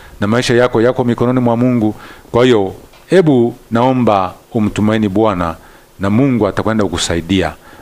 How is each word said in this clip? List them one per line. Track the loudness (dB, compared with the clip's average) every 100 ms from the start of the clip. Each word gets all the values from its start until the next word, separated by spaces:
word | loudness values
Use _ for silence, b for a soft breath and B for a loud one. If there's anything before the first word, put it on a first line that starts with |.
| B B
na | -2
maisha | 0 0
yako | 2 2 2
yako | 0 0
mikononi | -2 0 0 0
mwa | 0 0
Mungu. | 0 0 -2 -4 B B B
Kwa | 2 4
hiyo, | 2 0 -6 -20 -20 -2
hebu | 2 2 2 0 -2 -6
naomba | 0 0 2 2 2 0 -8 -8
umtumaini | -4 -2 0 0 0 0
Bwana | 0 0 0 -4 -6 B B B B
na | -2
Mungu | 0 0 0 -2
atakwenda | -2 -2 -2
kukusaidia. | -2 -4 -4 -4 -2 -2 -2 -6 B B